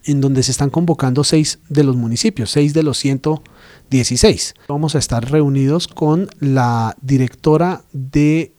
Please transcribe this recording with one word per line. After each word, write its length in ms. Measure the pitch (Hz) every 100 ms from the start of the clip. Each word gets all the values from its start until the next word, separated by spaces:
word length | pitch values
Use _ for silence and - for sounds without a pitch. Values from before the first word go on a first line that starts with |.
| -
en 160 | 143
donde 200 | 139 131
se 80 | 123
están 220 | 127 139
convocando 520 | 165 170 160 131 127
seis 360 | 143 160 151 - _
de 140 | 147
los 120 | 139 127
municipios, 540 | 113 117 220 208 107
seis 240 | 147 147
de 80 | 156
los 160 | 156 127
ciento 460 | 139 135 151 156 - - - - _
dieciséis. 640 | 131 117 123 220 - - - -
Vamos 280 | 143 156 147
a 20 |
estar 320 | - 117 120
reunidos 580 | 151 143 135 135 165 -
con 420 | - 151 165 196 -
la 580 | 143 131 120 117 110 -
directora 840 | 131 135 127 - 156 151 185 180 _
de 600 | 139 131 147 151 160 151